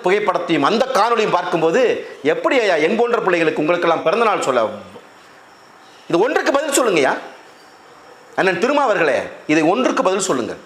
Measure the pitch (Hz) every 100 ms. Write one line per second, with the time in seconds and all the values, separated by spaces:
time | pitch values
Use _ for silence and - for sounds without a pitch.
0 | 190 202 202 175 175 160 139 214 254 190
1 | 220 233 208 170 175 170 160 165 233 117
2 | - - 139 170 330 277 214 165 156 220
3 | 240 233 190 175 160 151 151 175 175 156
4 | 143 208 233 180 143 127 110 101 - -
5 | - - - - - - - - - -
6 | - 170 233 320 320 277 311 269 247 170
7 | 135 202 - - - - - - - -
8 | - - - - 180 175 233 285 269 190
9 | 160 113 92 - - 151 156 208 262 -
10 | 180 190 196 143 104 82